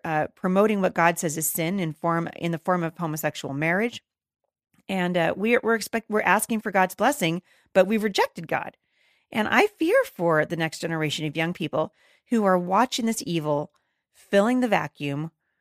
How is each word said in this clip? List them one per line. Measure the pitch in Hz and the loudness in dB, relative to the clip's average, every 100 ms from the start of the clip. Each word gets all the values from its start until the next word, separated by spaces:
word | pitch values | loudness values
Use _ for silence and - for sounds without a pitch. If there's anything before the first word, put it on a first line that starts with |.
uh, | 170 156 147 _ | 0 -2 -2 _
promoting | 185 190 214 208 | 0 2 4 2
what | 180 | 0
God | - 170 175 | 2 2 2
says | 170 147 | -4 -4
is | 156 | -4
sin | - 165 196 | -2 -2 -2
in | 160 | -4
form, | 147 170 165 170 - | -4 -2 -2 -2 -6
in | 170 | -4
the | 165 | -4
form | - 180 | 0 0
of | 165 165 | 0 -4
homosexual | 170 151 151 - 135 139 | -6 -2 -4 -4 -8 -2
marriage. | 160 185 233 - _ _ _ _ _ _ _ _ - | 0 0 -2 -6 _ _ _ _ _ _ _ _ -6
And, | 190 180 180 | -2 0 2
uh, | 165 - | 0 0
we're, | 220 240 | 2 2
we're | 220 226 | 2 -2
expect-, | - 226 - | -2 -6 -2
we're | 208 | 0
asking | 190 196 - 220 | 4 2 2 -4
for | 208 | 0
God's | 190 185 - | 0 0 2
blessing, | 226 285 165 170 _ _ _ | 0 2 -2 -2 _ _ _
but | 190 190 | 2 4
we've | 220 | 2
rejected | 214 190 508 - 165 | 0 0 0 -2 -6
God. | 151 - - _ _ _ _ - | -6 -6 -16 _ _ _ _ -8
And | 220 214 | -4 2
I | 226 427 | 4 2
fear | - 330 508 | 0 2 2
for | 494 - 170 156 - | 0 0 2 2 0
the | 165 | -2
next | 160 - | -4 -4
generation | 170 165 156 131 151 | -6 -2 -2 -4 -6
of | 151 | -2
young | 165 | -4
people | 175 160 - 160 _ _ _ - | -4 -4 -2 -4 _ _ _ -2
who | 233 | 2
are | 202 185 | 4 2
watching | 175 190 247 - 226 | 2 0 0 0 -2
this | 226 - | -4 -4
evil, | 170 151 147 156 _ _ _ _ | -4 -2 -2 -4 _ _ _ _
filling | _ - 202 214 254 | _ 0 2 4 2
the | 247 | 2
vacuum | 180 156 - 143 139 160 _ _ _ | 0 -2 -6 -6 -4 -6 _ _ _